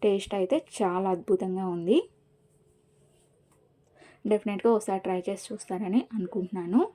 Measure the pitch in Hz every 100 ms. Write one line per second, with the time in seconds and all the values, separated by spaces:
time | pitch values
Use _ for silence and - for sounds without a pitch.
0 | 214 196 - 202 185 294 - - 190 180
1 | 196 185 - 190 185 185 185 175 170 262
2 | 453 _ _ _ _ _ _ _ _ _
3 | _ _ _ _ _ _ _ _ _ _
4 | - - 208 208 208 202 233 226 214 190
5 | 190 185 180 196 - 214 - 185 202 208
6 | - 220 180 208 180 196 170 208 392